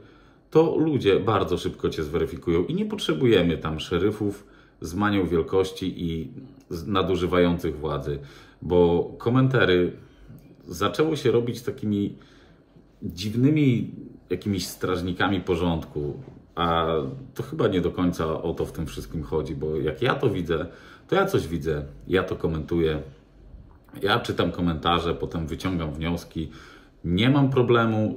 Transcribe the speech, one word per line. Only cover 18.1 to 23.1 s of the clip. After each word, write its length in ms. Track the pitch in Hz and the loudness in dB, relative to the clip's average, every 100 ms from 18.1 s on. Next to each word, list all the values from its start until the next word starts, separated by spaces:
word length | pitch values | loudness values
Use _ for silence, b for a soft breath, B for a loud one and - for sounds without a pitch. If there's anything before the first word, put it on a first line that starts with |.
| 85 80 80 | 0 -2 -2
o 120 | 82 | -4
to 120 | 82 78 | -4 -6
w 60 | |
tym 140 | - 78 | -6 -8
wszystkim 380 | - - 82 | -8 -8 -8
chodzi, 320 | 73 80 73 71 | -4 -4 -2 -4
bo 200 | 78 78 | -4 -2
jak 260 | 78 78 | -2 0
ja 140 | 123 - | 0 2
to 140 | 123 | 0
widzę, 360 | 92 82 80 76 B B B - | -2 -2 -4 -4 B B B -2
to 80 | 175 | 0
ja 100 | 190 | 2
coś 220 | 110 78 | 0 -2
widzę, 380 | 80 78 73 71 - - | -4 -2 -4 -6 -12 -2
ja 160 | 90 | -2
to 120 | 90 - | 0 -4
komentuję, 640 | 82 80 71 85 80 73 69 | -4 -4 -2 0 2 0 -6